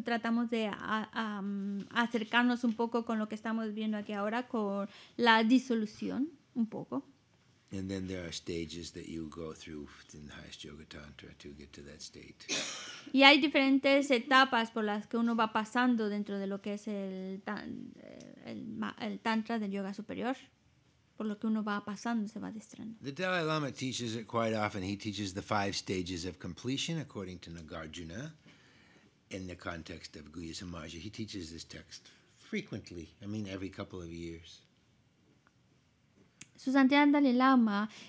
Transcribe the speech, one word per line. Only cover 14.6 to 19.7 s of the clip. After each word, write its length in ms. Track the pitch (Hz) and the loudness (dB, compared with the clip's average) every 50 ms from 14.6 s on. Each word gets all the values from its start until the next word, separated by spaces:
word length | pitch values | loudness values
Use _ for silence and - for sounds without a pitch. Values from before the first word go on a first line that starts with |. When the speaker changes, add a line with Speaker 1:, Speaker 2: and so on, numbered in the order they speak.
| 226 214 | 0 0
Speaker 1:
por 140 | - 226 214 | -2 -2 0
las 220 | 208 208 214 208 - | 0 -2 -2 -4 -2
que 80 | - | 0
uno 180 | 233 233 233 233 | 0 2 2 4
va 180 | 226 226 220 | 2 2 2
pasando 560 | - 220 214 - - 247 254 254 240 220 220 208 | 2 -2 -2 2 2 4 6 6 4 4 2 0
dentro 300 | 208 208 202 202 202 196 | 0 -2 -2 -2 -2 -2
de 80 | 196 | -2
lo 140 | 196 196 202 | -2 -4 -4
que 140 | - 208 202 | -4 -6 -6
es 120 | 208 - | -4 -4
el 560 | 214 208 202 196 190 190 190 185 190 190 196 - | -6 -4 -4 -4 -6 -6 -6 -6 -6 -8 -8 -6
tan-, 480 | 208 208 - - 76 - 50 50 - - - | -6 -6 -6 -6 -8 -10 -10 -10 -12 -16 -16
eh, 420 | - - - - - - - - - | -18 -18 -18 -16 -16 -18 -18 -16 -12
el 200 | - - 214 - | -10 -10 -8 -8
ma-, 280 | - 214 220 214 202 - - | -8 -6 -6 -6 -6 -6 -6
el 180 | 233 214 202 190 | -6 -6 -6 -4
tantra 400 | - 226 220 220 220 - 233 226 | -2 0 0 0 0 -2 -4 -2
del 140 | 214 196 | -2 -2